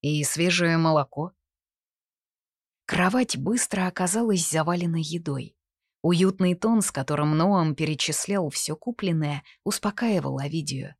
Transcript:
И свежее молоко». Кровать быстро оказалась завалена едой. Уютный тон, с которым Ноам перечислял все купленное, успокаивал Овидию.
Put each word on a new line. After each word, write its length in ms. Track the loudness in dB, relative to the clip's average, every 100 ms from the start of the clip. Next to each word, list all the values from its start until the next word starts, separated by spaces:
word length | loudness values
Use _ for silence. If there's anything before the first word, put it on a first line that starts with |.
И 220 | 0 -2
свежее 540 | -2 0 0 2 2 4
молоко». 540 | 4 2 0 -4 -8 _ _ _ _ _ _ _ _ _ _ _ _ _ _ _ -4
Кровать 520 | 0 2 2 0 -2
быстро 500 | -2 -2 -2 -2 -2
оказалась 640 | -2 -2 0 2 0 0
завалена 500 | 0 0 0 0 -2
едой. 560 | -2 -6 -4 -6 -8 _ _ _ _ _
Уютный 540 | 0 4 4 4 0 2
тон, 260 | 2 2
с 100 | 2
которым 460 | -4 -2 0 2 4
Ноам 380 | 4 4 2 0
перечислял 760 | -2 -2 -2 -2 -2 -2 -2
все 260 | -4 -6 -6
купленное, 680 | -8 -4 0 0 0 -4 -10 -8
успокаивал 760 | -6 -2 -4 -2 0 0 0 -4
Овидию. 560 | -4 -4 -4 -6 -8 -14